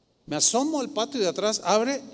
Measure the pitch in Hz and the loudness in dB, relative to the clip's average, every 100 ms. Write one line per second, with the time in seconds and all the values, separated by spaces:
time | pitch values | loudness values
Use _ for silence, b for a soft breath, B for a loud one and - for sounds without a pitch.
0 | _ _ - 147 - 233 285 311 - 208 | _ _ -6 0 2 4 0 0 -4 -4
1 | 233 262 185 160 202 214 175 208 233 277 | -4 0 -2 0 -2 -2 2 2 2 -4
2 | - | -8